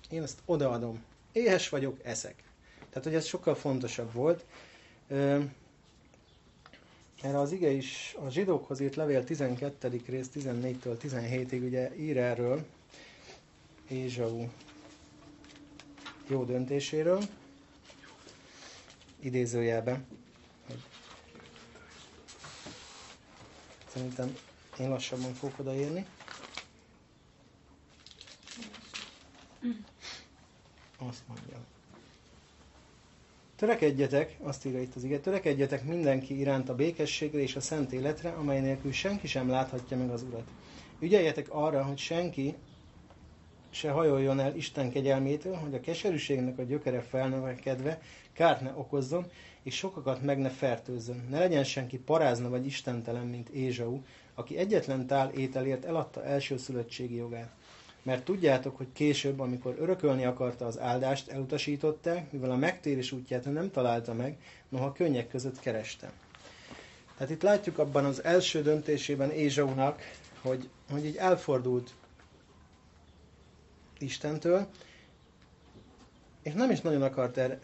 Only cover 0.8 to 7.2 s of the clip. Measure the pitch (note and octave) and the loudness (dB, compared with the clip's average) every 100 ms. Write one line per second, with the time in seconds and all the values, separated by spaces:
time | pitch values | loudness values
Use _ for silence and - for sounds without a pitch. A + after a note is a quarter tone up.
0.8 | A#2 A2+ - - _ A3 A#3 F3+ - C#3+ | -4 -8 -14 -20 _ 2 4 4 2 -2
1.8 | C3+ C3 B2 A2+ - - - - - - | -2 -4 -8 -6 -8 -14 -20 -20 -20 -20
2.8 | - - D#3+ D#3+ D#3 - - C3+ D3 C3 | -10 -6 0 0 0 -2 0 0 0 0
3.8 | A#2+ - A#2 A#2 D3 F3 - - - - | -2 -6 -6 0 2 2 -2 -20 -20 -20
4.8 | - - - C#3 C#3 C#3+ C#3+ - - - | -20 -20 -4 0 4 4 0 -6 -20 -20
5.8 | - - - - - - - - - - | -20 -20 -20 -20 -20 -20 -20 -20 -20 -20
6.8 | - - - - | -20 -20 -20 -10